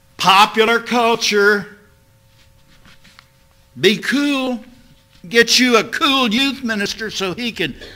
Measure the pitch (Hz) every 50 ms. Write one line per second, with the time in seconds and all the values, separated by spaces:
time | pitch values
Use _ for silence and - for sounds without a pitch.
0 | _ _ _ - - 180 190 196 214 214 - 220 220 220 233 226 226 - 226 247
1 | 233 226 233 - - - 208 208 202 208 208 202 185 - - - _ _ _ _
2 | _ _ _ _ _ _ _ _ - _ _ _ _ _ - - - - - -
3 | - - _ - - _ _ _ _ _ _ _ _ _ - 123 156 196 214 -
4 | - - 240 285 285 294 277 269 262 262 247 226 - - - - - - _ _
5 | _ _ _ _ - 170 196 233 233 233 - - 254 254 240 214 175 - - -
6 | 330 285 269 269 254 226 202 247 277 277 247 - - 226 220 202 202 202 - -
7 | 226 202 - - 190 185 170 233 247 233 - - 175 143 - - - - -